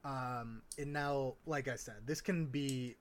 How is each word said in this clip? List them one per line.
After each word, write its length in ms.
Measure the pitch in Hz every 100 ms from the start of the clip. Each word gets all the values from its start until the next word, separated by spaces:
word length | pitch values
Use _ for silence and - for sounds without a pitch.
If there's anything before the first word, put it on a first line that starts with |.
Um, 580 | 143 135 127 123 117 113 - -
and 140 | 143
now, 420 | 147 143 139 131 - 160
like 200 | 147 131
I 100 | 117
said, 300 | - 107 113
this 140 | 151
can 260 | - 175 156
be 500 | 139 139 131 123 -